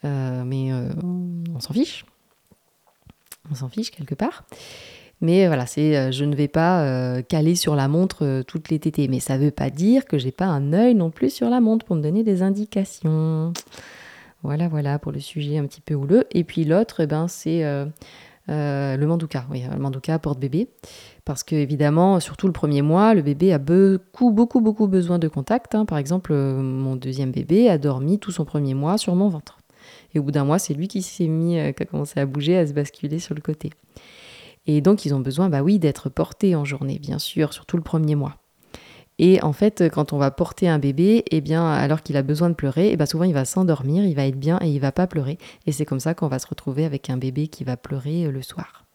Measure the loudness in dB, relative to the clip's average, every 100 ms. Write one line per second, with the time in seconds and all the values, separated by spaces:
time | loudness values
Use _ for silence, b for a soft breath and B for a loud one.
0 | -4 -4 -4 -4 -4 -2 -2 -2 -4 -4
1 | -4 -4 -6 -6 -6 -8 -4 -2 -2 -4
2 | -18 _ _ _ _ _ _ _ _ _
3 | _ _ _ -20 -12 -10 -8 -8 -10 -10
4 | -10 -4 -4 -6 -20 B B B B B
5 | B _ 2 4 4 2 -2 0 2 2
6 | 0 0 -2 0 0 2 2 2 2 0
7 | -2 -4 -2 2 2 2 0 2 2 2
8 | 0 0 -2 -2 -4 -8 -4 -2 -2 -2
9 | 0 -2 -2 0 0 0 -4 0 4 4
10 | 2 -2 -2 -2 -2 0 0 2 4 4
11 | 0 0 -2 0 0 2 2 2 0 -2
12 | 0 0 2 2 0 0 -2 -4 -4 -4
13 | 0 0 0 0 -2 -6 B B B B
14 | B B B B -6 -2 0 0 -2 -2
15 | -4 -8 -8 -6 -4 -2 -4 -8 -6 -4
16 | 4 2 4 -2 -2 -2 2 2 2 -2
17 | -2 0 -2 -4 -2 0 0 -2 -6 -10
18 | B B B B -6 -2 -2 -2 -2 0
19 | 0 0 -2 -6 -6 -8 -6 -4 -4 -6
20 | -4 -2 -2 -4 -2 -2 -4 _ B B
21 | B B -10 -8 -2 -2 0 0 2 4
22 | 4 2 0 -2 -2 0 0 2 2 4
23 | 6 4 2 2 2 2 4 6 6 4
24 | _ 0 2 4 4 4 2 2 2 2
25 | 2 0 0 -2 -2 -2 0 -2 0 -2
26 | 0 -2 0 0 2 0 -2 -2 -2 -2
27 | -4 -4 -2 -2 2 4 6 4 0 0
28 | 0 0 -2 -6 -4 -2 -2 -2 0 -2
29 | 0 2 2 0 -10 _ _ B B B
30 | B -4 0 0 2 2 0 -4 -4 -4
31 | -8 -4 -2 0 0 0 -2 -4 -6 -4
32 | -4 -2 -2 -2 0 2 2 -2 -4 -6
33 | -8 -6 -6 -8 -6 -6 -8 -12 _ B
34 | B B B B B B 0 2 4 2
35 | 0 -2 -2 0 0 2 2 2 2 -2
36 | -6 -4 -4 0 0 2 -2 -4 -6 -6
37 | -6 -6 -6 -2 -2 -2 -6 -6 -2 0
38 | 2 0 -2 -8 _ _ B B B B
39 | B 2 6 6 4 2 0 4 0 2
40 | -2 0 0 0 -4 0 2 2 0 2
41 | 4 4 2 -2 0 0 2 2 2 0
42 | 0 -2 0 0 0 0 -2 2 2 2
43 | 0 0 0 0 0 0 0 0 0 0
44 | 2 0 -2 0 0 0 0 0 -2 0
45 | -2 -2 -4 -8 B B -6 -4 -4 -4
46 | -4 -2 -2 -4 -8 -10 -6 -2 -2 -4
47 | -4 -4 -4 -4 -6 -6 -8 -8 -6 -8
48 | -4 -2 -2 -4 -10 -12 -14 -18 _